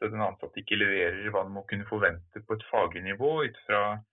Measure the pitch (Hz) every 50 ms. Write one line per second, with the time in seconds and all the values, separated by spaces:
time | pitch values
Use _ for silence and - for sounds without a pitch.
0 | - 107 107 107 107 95 98 - - - - 101 98 - 107 104 104 98 98 95
1 | 87 85 90 95 104 107 101 98 95 95 98 101 98 - - 101 104 - 113 107
2 | 101 90 85 85 - _ _ 104 107 - 110 110 - - - 113 98 127 - 90
3 | 90 95 98 107 131 147 160 156 147 - - - - - 104 104 104 104 104 107
4 | 107 _